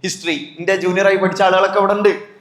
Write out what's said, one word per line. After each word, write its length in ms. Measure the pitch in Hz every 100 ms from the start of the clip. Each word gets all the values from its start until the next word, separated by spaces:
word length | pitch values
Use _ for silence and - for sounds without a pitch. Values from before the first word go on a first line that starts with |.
ഹിസ്റ്ററി. 520 | 185 180 165 147 - 165
എൻ്റെ 160 | 175 190
ജൂനിയറായി 400 | 180 180 196 196
പഠിച്ച 260 | 185 180
ആളുകളൊക്കെ 380 | 190 185 190 202
അവിടെ 140 | 196
ഉണ്ട് 160 | 208 208 - - -